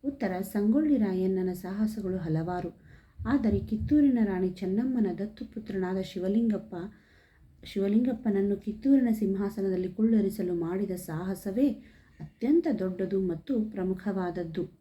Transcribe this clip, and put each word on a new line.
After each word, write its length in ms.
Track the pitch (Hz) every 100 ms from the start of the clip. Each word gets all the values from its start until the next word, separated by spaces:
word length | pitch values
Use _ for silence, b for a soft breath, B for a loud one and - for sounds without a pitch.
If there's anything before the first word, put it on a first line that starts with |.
ಉತ್ತರ, 380 | 277 269 202 185
ಸಂಗೊಳ್ಳಿ 560 | 202 214 208 262 311 269
ರಾಯಣ್ಣನ 560 | 202 185 190 190 185
ಸಾಹಸಗಳು 640 | 180 180 196 214 220 190 185
ಹಲವಾರು, 520 | 165 156 165 180 170 - b b b b 220
ಆದರೆ 320 | 269 220 202
ಕಿತ್ತೂರಿನ 600 | 202 214 - 302 285 240 202
ರಾಣಿ 240 | 185 185
ಚೆನ್ನಮ್ಮನ 580 | 180 185 196 262 247 202 170
ದತ್ತುಪುತ್ರನಾದ 840 | 208 - 226 - - 190 185 190
ಶಿವಲಿಂಗಪ್ಪ, 760 | 185 190 185 208 233 202 - 175 190 b b b b b b _ -
ಶಿವಲಿಂಗಪ್ಪನನ್ನು 920 | 196 196 220 247 240 220 196 202 196
ಕಿತ್ತೂರಿನ 500 | - 214 269 277 240
ಸಿಂಹಾಸನದಲ್ಲಿ 760 | 214 196 196 202 202 190 185 180
ಕುಳ್ಳರಿಸಲು 640 | - 220 220 190 - 180
ಮಾಡಿದ 380 | 175 165 190 196
ಸಾಹಸವೇ 800 | 180 - 156 185 190 202 196 277 - B B B -
ಅತ್ಯಂತ 480 | 151 _ 233 330 339 214
ದೊಡ್ಡದು 480 | 185 180 185 196 185
ಮತ್ತು 340 | 165 - 247
ಪ್ರಮುಖವಾದದ್ದು. 1040 | 214 196 185 185 208 190 180 170 165 165 180 -